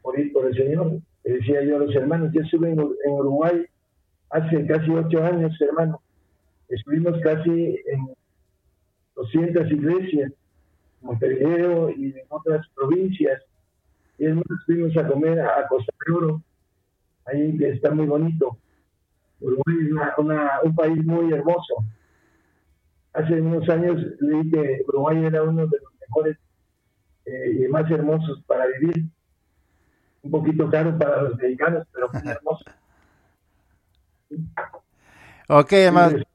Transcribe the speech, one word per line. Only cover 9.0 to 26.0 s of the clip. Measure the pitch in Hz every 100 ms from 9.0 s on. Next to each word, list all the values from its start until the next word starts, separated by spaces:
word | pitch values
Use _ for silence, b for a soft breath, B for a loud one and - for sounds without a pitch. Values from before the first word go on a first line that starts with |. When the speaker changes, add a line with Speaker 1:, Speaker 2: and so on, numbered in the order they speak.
| _ -
Speaker 1:
doscientas | - 160 170 170 156
iglesias, | 151 143 185 185 151 139
en | - _ _ _ _ _ _ 127
Montevideo | 117 131 127 147 170 175 170 165
y | 135 139
en | 131 -
otras | 151 160 156 - -
provincias. | 135 175 190 185 147 131 _ _ _ _ _ _ _ -
Y | 151
es | 160
más, | - 180
fuimos | - 170 165 160
a | 160
comer | 139 156 165
a, | 120 -
a | 139
Costa | 131 104 _ -
de |
Oro, | 170 160 156 - _ _ _ _ _ _ _
ahí | - 143 151 156
que | 143
está | 135 147
muy | 151 151
bonito. | 147 165 160 131 120 _ _ _ _ _ _ _ _
Uruguay | - 131 151 165 151
es |
una, | 156 151 151
una, | 151 151 147 139
un | 160 160
país | 160 160
muy | 160 165 165
hermoso. | 147 151 175 175 110 110 - _ _ _ _ _ _ _ _ _ _ _
Hace | - 160 165
unos | 160 165 165
años | 165 175 160 - -
leí | 143 151 160
que | 160 143 131 -
Uruguay | 139 147 160
era | 160 160
uno | 160 165 160
de | -
los | - _